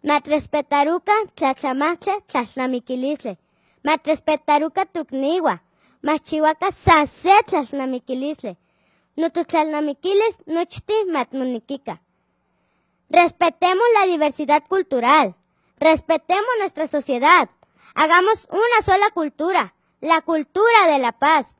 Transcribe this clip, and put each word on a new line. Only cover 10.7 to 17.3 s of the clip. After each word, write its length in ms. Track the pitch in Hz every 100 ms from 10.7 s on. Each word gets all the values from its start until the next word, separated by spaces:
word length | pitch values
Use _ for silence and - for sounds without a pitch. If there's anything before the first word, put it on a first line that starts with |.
| - - 440 381
matmuniquica. 920 | 311 240 269 254 233 _ 277 - 160 _ _ _ _ _ _ _ _ _ _ _
Respetemos 760 | 339 349 - 339 - 359 370 480 427
la 80 | 381
diversidad 560 | 339 294 - 285 294 _
cultural. 680 | 381 - 254 240 302 220 - _ _ _ _
Respetemos 720 | 311 320 - 320 - 370 453 480
nuestra 280 | 381 - 311
sociedad. 640 | 294 - 240 285